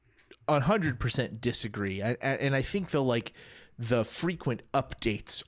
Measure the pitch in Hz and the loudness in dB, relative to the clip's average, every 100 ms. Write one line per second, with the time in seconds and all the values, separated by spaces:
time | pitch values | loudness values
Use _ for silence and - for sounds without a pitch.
0 | _ _ _ - - 147 131 220 160 123 | _ _ _ -8 2 4 4 2 2 0
1 | 123 - 120 110 123 - 110 104 98 95 | 0 0 -2 -2 -2 0 -2 -2 -2 -2
2 | 107 123 135 135 139 135 131 202 180 151 | -2 -2 -2 0 0 0 0 -4 0 0
3 | 131 120 - - - - - - 113 120 | 2 2 -2 -14 -20 -20 -20 -8 0 2
4 | 110 - 170 170 147 117 - 135 - - | 2 -2 -2 -2 -2 -4 -2 -2 -2 -2
5 | 117 101 - - | -2 -2 0 -2